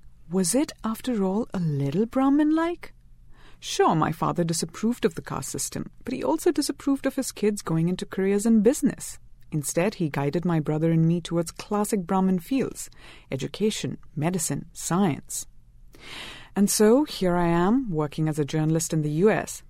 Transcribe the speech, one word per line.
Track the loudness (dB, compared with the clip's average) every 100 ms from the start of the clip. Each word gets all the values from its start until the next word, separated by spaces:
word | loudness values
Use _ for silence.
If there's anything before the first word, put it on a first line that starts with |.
| -20 -20 -4
Was | -2 2
it, | 2 0 -4
after | -6 -6 -4 0
all, | 0 0 -2
a | -2
little | -2 0 0 0
Brahmin-like? | 0 2 4 4 4 2 0 -4 -10 -18 -20 -20 -20 -20 -20 -16
Sure, | -8 2 4
my | 4 2
father | 0 -2 0
disapproved | 0 -2 -4 -4 -2 0 -2
of |
the | -2
caste | -8 -8 -6
system, | -6 -6 -8 -10 -12
but | -8
he | -4
also | -2 0 0
disapproved | 0 -2 -4 -2 0 -2
of | -4
his | -6
kids | -2 -2 -2
going | -2 0 0
into | -2
careers | -6 -2 0 2
in | 4 6
business. | 6 4 0 -2 -10 -14 -18 -20 -8
Instead, | -6 -2 0 0
he | 0 -4
guided | -2 -2 0
my | 0 0
brother | 0 0 2
and | 4 4
me | 2
towards | 0 -2 -2
classic | -6 -4 -2 0 -2 0
Brahmin | 2 2 0
fields: | 0 -2 -2 -6 -16 -16 -20 -20 -10
education, | -8 -6 -2 -2 -2 -6 -8 -10
medicine, | -4 -2 -2 -2 -4 -8
science. | -10 -2 2 2 0 -6 -10 -12 -16 -20 -20 -20 -20 -16 -14 -14 -16 -8
And | 0 2
so, | 6 6 6
here | 4 0 0 2
I | 2
am, | 4 4 2 0
working | -2 -2 0 -2
as | 0
a |
journalist | -2 0 2 0 0
in | -2
the | -2 2
U | 4
S, | 4 -2 -10 -12